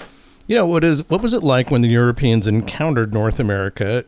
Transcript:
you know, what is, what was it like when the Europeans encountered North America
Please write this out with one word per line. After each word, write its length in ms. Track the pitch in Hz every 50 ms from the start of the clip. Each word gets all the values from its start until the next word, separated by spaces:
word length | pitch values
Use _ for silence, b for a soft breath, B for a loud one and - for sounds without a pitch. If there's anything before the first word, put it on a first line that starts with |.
| B B B B B B B B B -
you 80 | 214
know, 100 | 240 202
what 180 | 170 175 165 156
is, 260 | 170 156 139 - -
what 120 | 160 190
was 120 | 226 233 220
it 100 | 233 170
like 260 | 147 131 127 127 -
when 100 | 147 120
the 60 | 120 117
Europeans 580 | 117 117 120 120 120 - 139 123 113 113 98 110
encountered 640 | 107 110 107 - - - 151 160 151 120 113 107 104
North 260 | 110 107 110 110 -
America 640 | 127 104 101 98 95 98 - - 104 98 113 123 120